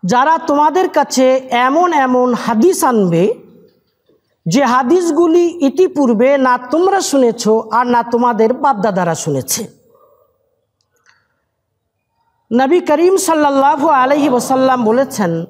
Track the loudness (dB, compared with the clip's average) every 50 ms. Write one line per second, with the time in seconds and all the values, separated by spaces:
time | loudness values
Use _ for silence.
0 | -4 0 0 0 2 2 0 -2 0 -2 0 0 0 0 0 0 -2 0 0 -2
1 | -2 -2 0 0 2 2 2 0 -2 -4 -2 0 0 0 0 0 0 0 2 0
2 | 0 2 2 0 0 0 -2 -4 -4 -4 -2 2 2 2 2 2 0 0 0 2
3 | 0 0 2 0 0 0 -2 -4 -10 -20 -20 -20 -20 _ _ _ _ _ _ _
4 | _ _ _ _ _ _ _ _ _ -2 -2 0 0 0 0 0 0 2 0 0
5 | 0 -2 0 0 2 2 2 2 2 0 -2 -2 -2 -2 2 2 0 0 2 0
6 | 0 0 2 2 2 2 2 2 2 0 0 -2 -2 -4 -2 0 0 2 0 0
7 | -2 0 0 2 2 2 0 -2 -2 0 0 0 -2 -2 -2 -2 0 0 0 0
8 | 0 0 -2 0 0 0 0 0 0 0 0 0 0 -2 0 0 -2 -2 -2 0
9 | -2 -2 -4 -4 -4 -4 -4 -4 -4 -6 -8 -8 -8 -12 -14 _ _ _ _ _
10 | _ _ _ _ _ _ _ _ _ _ _ _ _ _ _ _ _ _ _ _
11 | _ _ _ _ _ _ _ _ _ _ _ _ _ _ _ _ _ _ _ _
12 | _ _ _ _ _ _ _ _ _ _ -2 0 0 2 0 0 2 0 0 2
13 | 2 2 2 0 0 0 0 0 0 0 2 2 2 2 0 0 0 0 2 2
14 | 2 2 2 0 0 0 0 -2 -2 -2 -2 0 2 0 0 0 0 0 0 0
15 | 0 -2 -2 -4 -4 -2 -2 -4 -6 -10